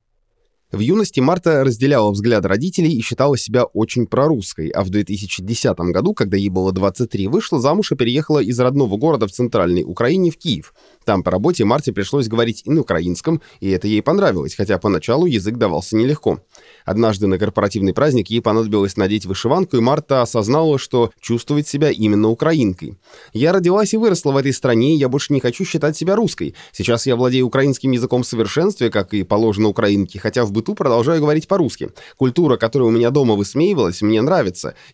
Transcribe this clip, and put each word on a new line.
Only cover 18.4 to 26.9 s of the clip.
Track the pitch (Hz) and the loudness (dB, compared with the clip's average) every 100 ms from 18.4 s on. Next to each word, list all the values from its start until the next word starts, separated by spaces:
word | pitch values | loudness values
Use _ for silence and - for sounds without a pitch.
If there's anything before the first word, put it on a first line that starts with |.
понадобилось | 117 110 110 104 98 107 | 0 0 0 0 0 0
надеть | 95 107 92 | -2 -2 -4
вышиванку, | 90 117 175 180 123 | -4 -2 0 0 0
и | |
Марта | 120 151 - 135 | 0 0 0 -2
осознала, | 117 117 104 147 160 135 | 0 -2 0 2 2 0
что | - 123 113 - | 0 0 0 -4
чувствует | - 117 - 147 147 | -4 -4 -2 -2 -2
себя | 147 151 | 0 0
именно | 98 107 104 107 | 2 2 2 2
украинкой. | 113 156 151 107 90 80 - _ - - | 2 0 2 0 -2 -10 -16 _ -20 -10
«Я | 110 156 | -2 2
родилась | 190 175 202 208 | 2 2 2 2
и | 220 | 2
выросла | 226 175 143 | 2 2 0
в | 135 | 0
этой | 135 | 0
стране, | 127 131 113 135 156 | 0 2 2 4 2
и | |
я | 127 | 2
больше | 135 - | -2 -2
не | 143 | -2
хочу | 123 117 185 | -2 -4 -4
считать | 156 147 151 | -2 -2 -2
себя | 170 208 | 0 0
русской. | 208 - 76 - - | 0 -2 -8 -10 -14
Сейчас | - 95 | -6 -2